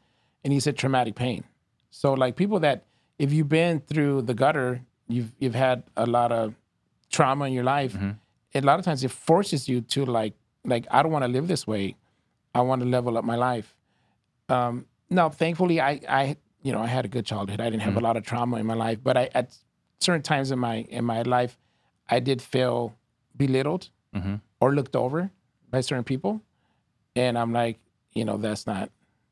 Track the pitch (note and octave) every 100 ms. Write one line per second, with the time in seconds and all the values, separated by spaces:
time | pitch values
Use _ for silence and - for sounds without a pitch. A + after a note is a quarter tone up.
0 | _ _ _ _ C#3 C#3+ D3 - C3+ C3
1 | A#2 G#2 B2+ G#2+ - _ _ _ _ -
2 | C#3+ C3+ B2+ - G3+ G3+ D3+ A#2+ - _
3 | _ - C#3 D#3 D3 D#3+ E3+ D#3+ - D3+
4 | C#3+ C#3 A#2+ A2+ C3+ D3 B2+ B2 - _
5 | - A#2+ A2+ - C3 A#2 C3 B2+ - -
6 | A#2+ A#2+ A#2+ A#2 A2 A2+ _ _ _ _
7 | _ - C3 C#3 C3+ B2+ B2+ C#3+ C3 G2+
8 | G2 G#2+ _ _ _ C#3 C#3 E3+ F#3 C#3
9 | C3 - - E3+ G3+ D3 - B2 A2+ C#3
10 | B2+ A2+ A2 - _ _ - A#2+ - B2+
11 | D#3+ D3+ B2 B2+ E3+ D3+ - G#2+ G2 -
12 | _ _ _ _ _ B2 B2+ C3 B2 B2+
13 | B2 A2+ A2+ A#2 B2+ A#2 - _ _ _
14 | _ _ _ _ - B2+ A#2+ B2 - _
15 | _ F3+ D#3+ - E3 E3 F3+ E3 C3+ D3
16 | - C3+ C#3 D3+ _ _ C3+ G#2+ A#2 B2+
17 | G#2+ B2 G#2+ G#2 G2 G2+ A#2 A2 G2+ G2+
18 | A#2 A2+ - A#2 A#2+ A#2 A2 A2+ A2+ A2+
19 | B2+ B2+ B2+ B2+ A#2 - _ _ _ _
20 | - E3 C#3+ C#3+ C3+ C3 A#2 A2+ - A#2+
21 | A#2+ A2+ B2 B2 B2 - _ _ _ _
22 | - A#2+ B2+ B2+ - B2+ B2+ A#2+ A#2 -
23 | _ _ _ - C#3 C3 C#3 F#3 - _
24 | _ G2 F#2 G#2 - _ C3 C#3+ B2 B2+
25 | B2 D#3 F#3+ - _ _ _ C3 B2+ C3
26 | A#2+ C3 G3 G#3+ - _ _ _ _ _
27 | _ B2 B2+ A#2+ A#2 A#2 A#2 A2+ _ _
28 | _ A2+ A2 G#2 G#2+ G#2 - G2 G#2 _
29 | _ _ _